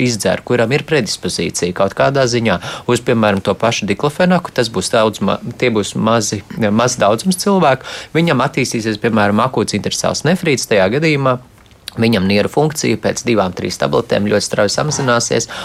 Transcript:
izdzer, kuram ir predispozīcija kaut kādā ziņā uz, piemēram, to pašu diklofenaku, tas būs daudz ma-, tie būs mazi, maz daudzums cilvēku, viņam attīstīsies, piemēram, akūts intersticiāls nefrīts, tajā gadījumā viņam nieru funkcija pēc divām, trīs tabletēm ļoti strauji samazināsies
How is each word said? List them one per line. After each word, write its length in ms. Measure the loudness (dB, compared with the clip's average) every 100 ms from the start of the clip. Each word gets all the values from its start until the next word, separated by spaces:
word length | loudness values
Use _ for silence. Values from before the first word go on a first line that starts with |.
| -2
izdzer, 360 | 0 -2 -2 0
kuram 260 | 0 2
ir 140 | 0 0
predispozīcija 880 | 0 0 -4 -6 -4 -4 -2 -4 0
kaut 200 | -2 2
kādā 260 | 0 2
ziņā 340 | 2 2 0 0 -4 -10 -2
uz, 140 | 0
piemēram, 380 | 2 2 2 2
to 100 | 0
pašu 340 | 0 0 -2 -2
diklofenaku, 640 | -2 -2 0 2 2 0 -2
tas 160 | -2
būs 200 | -2 0
daudz 280 | 2 2 0
ma-, 180 | -2 -2 -6 -2
tie 100 | 0
būs 240 | 0 -2 -2
mazi, 460 | 0 2 0 -6 -8 -2
maz 400 | 0 2 0 2
daudzums 440 | 2 2 0 0
cilvēku, 420 | 2 4 4 2 -2 -14 -4
viņam 280 | 0 2 2
attīstīsies, 580 | 0 0 -2 -2 -2 -2
piemēram, 420 | 0 2 2 2
akūts 320 | 2 0 -2 -2
intersticiāls 480 | -4 -2 -2 0 0
nefrīts, 420 | 0 0 -2 2
tajā 180 | 2 4
gadījumā 460 | 2 0 2 0 -2 -4 -20 -20 -20 -14
viņam 320 | 0 2 2 2
nieru 220 | 2 2
funkcija 460 | 0 0 0 -2 -2
pēc 220 | -2 -4
divām, 300 | 0 0 0 -2
trīs 220 | -6 -4
tabletēm 480 | 0 0 0 -2 0
ļoti 180 | 0 0
strauji 280 | 0 0
samazināsies 760 | 0 -2 -2 0 0 0 -2 -4 -10